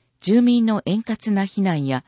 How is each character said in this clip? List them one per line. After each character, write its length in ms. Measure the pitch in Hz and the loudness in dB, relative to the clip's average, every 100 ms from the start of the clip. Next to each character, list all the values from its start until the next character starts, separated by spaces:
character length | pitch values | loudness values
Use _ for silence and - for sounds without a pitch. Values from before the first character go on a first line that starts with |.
| _ _ | _ _
住 200 | 180 233 | 0 2
民 240 | 240 240 220 | 4 2 2
の 160 | 208 - | 0 -2
円 180 | 208 233 | -4 -4
滑 260 | 214 220 | -6 -2
な 100 | 202 | -2
避 180 | 196 - | -2 -2
難 240 | 190 156 135 | -2 0 -2
や 180 | 127 | -4